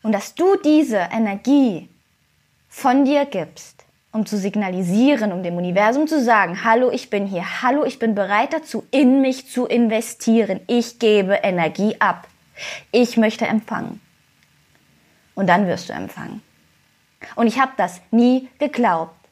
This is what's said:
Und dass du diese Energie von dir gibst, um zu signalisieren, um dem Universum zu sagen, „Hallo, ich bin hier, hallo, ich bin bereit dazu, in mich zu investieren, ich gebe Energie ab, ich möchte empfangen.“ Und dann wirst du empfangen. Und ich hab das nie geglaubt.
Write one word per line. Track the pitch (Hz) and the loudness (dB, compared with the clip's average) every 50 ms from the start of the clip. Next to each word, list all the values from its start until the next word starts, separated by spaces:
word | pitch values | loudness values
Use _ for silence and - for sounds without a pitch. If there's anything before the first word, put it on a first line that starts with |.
Und | - 220 | -2 -2
dass | 214 202 - - _ | -2 -2 -4 -8 _
du | - 339 381 392 - | 0 2 2 2 2
diese | - 302 302 302 311 262 214 196 175 - | 2 4 4 4 4 2 0 -2 -2 -2
Energie | - 226 226 208 196 202 - 247 285 285 269 233 185 156 - - _ _ _ _ _ _ _ _ _ _ _ _ _ _ _ _ | -2 -2 -2 -2 -4 -4 0 2 4 4 4 2 0 -4 -12 -16 _ _ _ _ _ _ _ _ _ _ _ _ _ _ _ _
von | - - - 254 247 277 285 | -18 -2 0 2 4 4 4
dir | 254 294 285 285 | 4 2 0 0
gibst, | 285 277 185 156 - - - - - _ _ _ _ _ _ _ _ | -2 -4 -8 -8 -8 -12 -20 -20 -20 _ _ _ _ _ _ _ _
um | - 220 208 | -6 -6 -4
zu | - 214 | -4 -4
signalisieren, | 202 185 202 - 208 202 185 180 185 190 170 185 214 254 285 294 233 214 208 | -4 -4 -2 -4 -4 -4 -4 -4 -4 -2 0 2 2 4 4 2 2 0 -4
um | 175 180 | -4 -4
dem | 180 175 175 | -6 -6 -4
Universum | 175 180 180 175 196 208 220 247 285 311 | -4 -4 -2 0 2 2 2 2 0 0
zu | 302 311 302 | 0 0 0
sagen, | 240 233 233 190 190 170 175 202 | 2 2 4 2 2 0 -2 -4
„Hallo, | - 226 226 240 254 254 | 0 2 2 2 2 0
ich | - 247 - _ | -2 -4 -6 _
bin | - 202 196 | -4 -4 -4
hier, | 196 196 175 180 180 - - | -4 -6 -8 -8 -8 -8 -4
hallo, | 247 254 269 294 294 | -2 0 0 0 -2
ich | 269 254 - | -2 -4 -4
bin | 233 226 208 | -2 -2 0
bereit | 202 196 185 202 208 247 277 | -2 -2 0 0 0 0 -2
dazu, | 320 311 311 - - 220 - _ | -4 -8 -8 -8 -10 -10 -8 _
in | - - 294 247 262 277 | 2 4 4 6 4 4
mich | 269 262 262 262 - - | 2 0 -2 -6 -10 -8
zu | - 247 247 | -6 -4 -2
investieren, | - - 240 240 220 226 220 226 - - _ - 226 226 233 214 196 190 - - | 0 0 2 2 2 0 -2 -4 -6 -14 _ 0 2 4 4 2 0 -4 -6 -4
ich | - 240 240 233 233 - _ | -2 0 0 0 -2 -6 _
gebe | 233 214 214 208 196 185 202 | 2 4 4 4 4 2 0
Energie | - - 202 185 175 165 160 165 - 196 214 - - | 0 0 0 0 0 -2 -2 -2 -2 -2 -2 0 0
ab, | 214 190 170 - - _ _ _ _ _ _ - - - - - - _ | 0 0 0 -4 -10 _ _ _ _ _ _ -16 -14 -14 -14 -16 -12 _
ich | - 233 247 240 - | 2 2 2 2 2
möchte | 233 220 214 220 - 226 | 2 2 2 0 -2 -4
empfangen.“ | - 226 214 - - - 175 - - - - _ _ _ _ _ _ _ _ _ _ _ _ _ _ _ _ _ _ _ _ _ _ _ _ _ _ _ | -2 -2 -4 -4 -6 -10 -8 -8 -10 -12 -16 _ _ _ _ _ _ _ _ _ _ _ _ _ _ _ _ _ _ _ _ _ _ _ _ _ _ _
Und | 196 196 180 | -2 2 2
dann | 175 196 208 | 2 2 2
wirst | 175 - - - - | 0 -2 -4 -6 -12
du | - | -10
empfangen. | 76 92 - - - - - - 214 _ _ _ _ _ _ _ _ _ _ _ _ _ _ _ _ - - - | -10 -10 -12 -12 -14 -14 -14 -14 -16 _ _ _ _ _ _ _ _ _ _ _ _ _ _ _ _ -20 -12 -4
Und | - 233 | -2 -2
ich | 226 226 254 | 0 2 0
hab | 262 262 - | -2 -2 0
das | - 190 175 - - _ _ | -4 -4 -4 -6 -16 _ _
nie | 226 226 240 247 254 262 262 - _ _ | 0 2 4 4 2 0 -2 -8 _ _
geglaubt. | 294 294 294 240 240 208 175 165 165 165 _ _ _ _ | -6 -4 -2 -2 0 0 0 -2 -4 -8 _ _ _ _